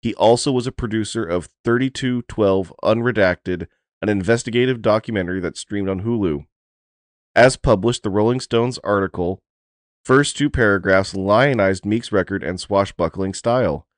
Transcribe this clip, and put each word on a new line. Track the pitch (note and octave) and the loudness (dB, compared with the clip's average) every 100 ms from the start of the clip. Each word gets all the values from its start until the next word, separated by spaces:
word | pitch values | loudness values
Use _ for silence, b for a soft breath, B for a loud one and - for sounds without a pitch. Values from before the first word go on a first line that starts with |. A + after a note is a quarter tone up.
He | A#2 | -6
also | - G#2 B2 - | 0 4 4 2
was | B2+ A#2+ | -2 -4
a | |
producer | - A#2+ A2 G#2 A#2 | -8 -6 -4 -4 -6
of | F#2+ F2+ E2+ _ | -4 -4 -6 _
thirty-two | - A#2+ C3 - C3 B2 | 0 0 0 -4 -4 -4
twelve | - - G2+ G2 F2+ - | -6 0 2 2 -2 -4
Unredacted, | - A2 A#2 A2 F#2+ F2+ - F2+ E2+ _ _ _ | 0 0 0 2 0 0 -4 -6 -8 _ _ _
an | G2+ | -2
investigative | G#2 F2+ A#2 - A#2 B2+ B2 | -2 2 0 0 0 0 0
documentary | A2 G#2+ - G#2+ F2+ F#2 | 0 0 0 -4 -4 -4
that | F2 - | -6 -8
streamed | - G2+ F#2+ | -8 -6 -4
on | F#2+ | -4
Hulu. | G#2+ A#2+ F#2+ D2 C#2+ _ _ _ _ _ _ _ _ | -4 -2 -2 -2 -8 _ _ _ _ _ _ _ _
As | - B2+ - | 4 4 4
published, | - G#2+ A2 A#2+ | 0 2 2 -2
the | G#2+ | -4
Rolling | G2 A2 B2+ | 0 0 0
Stone's | - A#2 A#2+ B2 | -2 -2 -2 -4
article, | - G2+ F#2+ - F2 F#2 _ _ _ _ _ _ | -2 0 -2 -4 -6 -6 _ _ _ _ _ _
first | - C3 C#3+ - | 2 2 2 -2
two | D3 | -2
paragraphs | C#3 A2 G2 F#2 F#2+ G2 | 2 2 2 2 2 2
lionized | G2 F#2+ G#2 C#3 B2 G2 F#2+ | -4 2 4 4 2 0 0
Meek's | G2+ A2 A#2+ | -2 -2 0
record | G#2 F2+ G2 | -2 -2 -4
and | - F#2 | -6 -8
swashbuckling | - G2 G2 - E2 F2 F#2+ | -2 0 0 -2 -4 -2 -6
style. | F#2+ - B2 G#2+ C#2 - | -4 -2 0 0 -4 -10